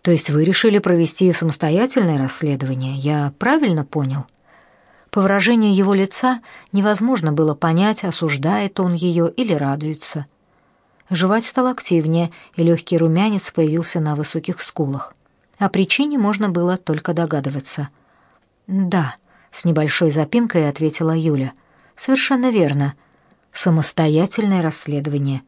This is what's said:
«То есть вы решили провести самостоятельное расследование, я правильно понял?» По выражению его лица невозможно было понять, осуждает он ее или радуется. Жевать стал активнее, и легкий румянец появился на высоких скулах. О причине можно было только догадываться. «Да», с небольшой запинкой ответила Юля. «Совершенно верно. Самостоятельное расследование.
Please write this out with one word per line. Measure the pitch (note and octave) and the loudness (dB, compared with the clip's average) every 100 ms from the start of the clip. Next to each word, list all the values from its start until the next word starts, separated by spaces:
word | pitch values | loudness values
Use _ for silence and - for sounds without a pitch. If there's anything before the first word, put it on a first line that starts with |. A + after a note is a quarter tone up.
«То | - | 2
есть | E3 - | 0 2
вы | D3 | 2
решили | D#3+ F#3 A3+ G#3 | 2 2 4 2
провести | G3 F3 E3 - F#3 | 2 2 2 2 2
самостоятельное | E3 E3 D3 D#3+ E3+ B3 C4+ F#3 D3 | 2 -2 -2 0 2 2 2 2 2
расследование, | C3 - D#3 C3+ C3+ C3 C3 C3+ | -2 -2 -4 -2 -2 -4 -4 -4
я | C#3 D3+ C#3+ C#3 | -2 0 -2 -2
правильно | A#3+ D#4 C4+ E3 C#3 | 0 2 2 0 -2
понял?» | D#3 C3+ C3+ B2+ _ _ _ _ _ _ _ _ | -2 -2 -4 -8 _ _ _ _ _ _ _ _
По | - | 0
выражению | F#3+ G3 F#3+ A#3 G#3+ F#3+ | 2 2 2 4 4 4
его | G3 | 4
лица | G3 G3 - B3+ B3 - - - | 2 0 0 -2 -2 -8 -20 -4
невозможно | G3 G3+ G#3 A3+ B3+ D#3 | 0 2 2 0 0 0
было | D3 D#3 | 2 0
понять, | D3 E3 E3 G3+ G#3+ | 2 0 2 2 0
осуждает | F#3+ - E3 C#3 D3+ G3+ G3+ G3 | -4 -4 -2 -2 0 0 -2 -2
он | F3+ | -2
ее | F3 F3 E3+ E3+ | 0 0 0 0
или | E3+ A#3+ | 0 -2
радуется. | D#3 C#3 C#3+ D3+ D3+ - D#3 C#3+ _ _ _ _ _ _ _ _ | 0 -2 -2 -4 -8 -10 -10 -12 _ _ _ _ _ _ _ _
Жевать | F3+ F#3 G#3+ A3+ | -2 2 0 0
стал | - B3+ | -2 -2
активнее, | B3+ - E3+ D#3 E3 E3+ - - - | -2 0 0 2 0 -2 -6 -16 -2
и | |
легкий | E3 E3+ - E3+ | 2 2 0 0
румянец | E3 D#3+ G#3+ G#3 - | 2 2 2 0 -4
появился | - D#3 D#3+ E3 F3+ | 0 0 0 -2 -2
на | D#3 D3 | -2 -2
высоких | D3+ E3 D#3+ F3+ | -4 -6 -6 -8
скулах. | - - C#3+ C3+ - _ _ _ _ _ | -10 -4 -4 -4 -10 _ _ _ _ _
О | G3 | -2
причине | F#3+ F#3+ - D4 C#4+ | 0 0 0 0 0
можно | G#3 G3+ G#3 | 0 0 0
было | F3 F3 F3+ | 0 0 -2
только | - D#3 - | -2 -4 -2
догадываться. | E3 E3 D3+ C#3 C#3 - - C#3+ _ _ _ _ _ _ _ - | -2 -2 -2 -4 -8 -8 -10 -10 _ _ _ _ _ _ _ -6
«Да», | F#3+ F#3 F#3 C#3+ - _ _ _ | -2 0 0 -2 -6 _ _ _
с | - E3+ | -4 0
небольшой | D#3 D3+ - E3 | 2 0 2 0
запинкой | D3 D3+ A#3+ A#3+ F3 D3 | 0 0 0 0 0 0
ответила | C#3+ D#3 D3+ D#3+ E3 | 0 -4 0 -2 0
Юля. | D#3+ C#3+ C3 - _ _ _ _ | 0 0 -2 -8 _ _ _ _
«Совершенно | - C4 - C4 B3+ | -2 0 2 0 2
верно. | A3+ D#3 C#3+ C#3 - _ _ _ _ _ | 2 2 2 -2 -4 _ _ _ _ _
Самостоятельное | - - D#3+ D3 - D#3+ D3+ D#3+ - G#3 F#3+ | -4 2 2 2 0 2 2 0 0 0 0
расследование. | D#3+ D3+ - D3 D3 C#3+ C#3 C3+ | 0 -4 -6 -4 -4 -2 -2 -4